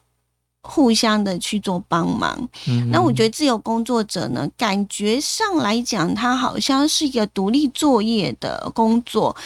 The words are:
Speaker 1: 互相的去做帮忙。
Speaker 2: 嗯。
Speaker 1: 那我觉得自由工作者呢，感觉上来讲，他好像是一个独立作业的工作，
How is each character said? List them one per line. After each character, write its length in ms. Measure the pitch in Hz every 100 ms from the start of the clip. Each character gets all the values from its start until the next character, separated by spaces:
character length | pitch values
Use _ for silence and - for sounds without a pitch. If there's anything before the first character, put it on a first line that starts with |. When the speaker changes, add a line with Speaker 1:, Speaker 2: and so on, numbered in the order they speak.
| _ _ _ _ _ _
Speaker 1:
互 320 | - - 254
相 280 | 220 226 214
的 140 | 196 180
去 200 | - 208
做 240 | 202 180 -
帮 200 | 170 175
忙。 400 | - 78 50 - - -
Speaker 2:
嗯。 220 | 120 120
Speaker 1:
那 100 | 320
我 100 | 339
觉 120 | 175
得 60 | 220
自 140 | 226
由 140 | 294 226
工 260 | 226 226
作 200 | 226 233
者 240 | 208 180 -
呢， 180 | 120 139 -
感 320 | 226 196 202
觉 320 | - 208 240
上 380 | - - 427 339
来 240 | 220 226
讲， 320 | 240 214 165
他 220 | 208 247 254
好 240 | 254 -
像 280 | 214 269 302
是 200 | - 302
一 40 |
个 140 | 247 208
独 220 | - 190
立 180 | 262 285
作 320 | - 302 233
业 340 | 220 226 151 -
的 320 | - 60 - -
工 260 | 226 233
作， 340 | 233 220 139 -